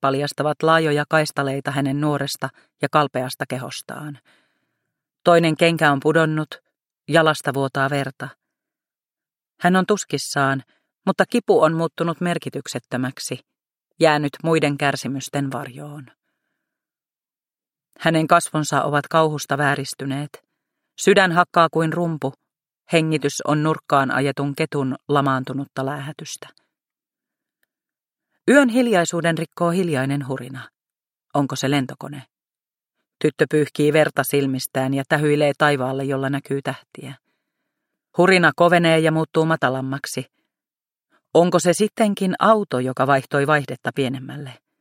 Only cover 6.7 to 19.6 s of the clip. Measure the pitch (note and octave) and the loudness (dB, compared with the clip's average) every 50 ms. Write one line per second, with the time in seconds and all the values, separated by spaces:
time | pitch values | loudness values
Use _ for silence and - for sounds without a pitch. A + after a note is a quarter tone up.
6.7 | _ _ _ _ _ _ _ - C#3+ E3 D#3+ D#3 D3+ - - D3 C#3+ C#3 C#3 C3+ | _ _ _ _ _ _ _ 0 2 4 4 4 2 0 -4 -4 -2 -2 -4 -2
7.7 | - C#3+ C3+ C3+ C#3+ C#3 C3+ C3 - _ C3+ - - _ _ _ _ _ _ _ | -2 -2 -2 -2 -2 -4 -4 -6 -8 _ -14 -14 -14 _ _ _ _ _ _ _
8.7 | _ _ _ _ _ _ _ _ _ _ _ _ _ _ _ _ _ _ - F3 | _ _ _ _ _ _ _ _ _ _ _ _ _ _ _ _ _ _ 0 2
9.7 | F#3 F#3 F3+ - G#3 F#3+ - - - C#3 - - - C#3+ C#3 C3+ C3+ C3+ - _ | 2 2 2 0 -2 -2 -2 -4 -6 -6 -6 -6 -2 0 0 0 0 -4 -6 _
10.7 | _ _ _ _ _ _ _ F#3+ F#3 - F#3+ - - A#3+ - - F#3+ - D#3+ D#3 | _ _ _ _ _ _ _ -4 -2 0 -2 0 0 -2 0 2 4 4 4 4
11.7 | E3 E3 E3 E3 - - E3+ E3+ E3 - F3 F3 E3+ D#3 - C3 - C#3 - - | 2 0 -2 -4 -4 -4 -4 -4 -4 -4 -4 -4 -4 -4 -6 -8 -10 -10 -12 -10
12.7 | - B2 - _ C3 B2 C3 B2+ - - - - C3 - - _ _ _ _ _ | -10 -10 -10 _ -6 -4 -4 -6 -6 -10 -10 -10 -12 -12 -12 _ _ _ _ _
13.7 | _ _ _ _ _ _ D#3+ D#3 D3+ D3 D3 C#3+ - - - E3 E3 D#3+ D#3 D3 | _ _ _ _ _ _ 4 4 4 4 0 -2 -4 -4 0 0 2 2 2 0
14.7 | C#3+ C#3 D3 C#3 C3+ B2 - A#2+ C#3 C3+ - - - C#3+ C#3+ C3+ C3 A#2+ - - | 0 0 0 -2 -2 -2 -6 -6 -8 -8 -10 -8 -6 -6 -4 -4 -6 -8 -10 -12
15.7 | A#2+ C#3+ D3 D3 D3 D3+ C3+ A#2+ _ _ _ _ _ _ _ _ _ _ _ _ | -14 -16 -16 -14 -16 -16 -18 -20 _ _ _ _ _ _ _ _ _ _ _ _
16.7 | _ _ _ _ _ _ _ _ _ _ _ _ _ _ _ _ _ _ _ _ | _ _ _ _ _ _ _ _ _ _ _ _ _ _ _ _ _ _ _ _
17.7 | _ _ _ _ _ _ - E3 E3 D#3+ D#3 - F3 E3+ - - - D#3 D3 - | _ _ _ _ _ _ -2 0 2 2 2 4 4 2 2 0 -2 -4 -2 0
18.7 | D3+ C#3 - D#3 D3 D3 C#3 - - D#3+ D#3+ D#3 D3+ C#3 - - C#3 C3+ | -2 -2 -2 0 -2 -2 -2 0 0 2 2 2 0 -4 -6 -6 -4 -2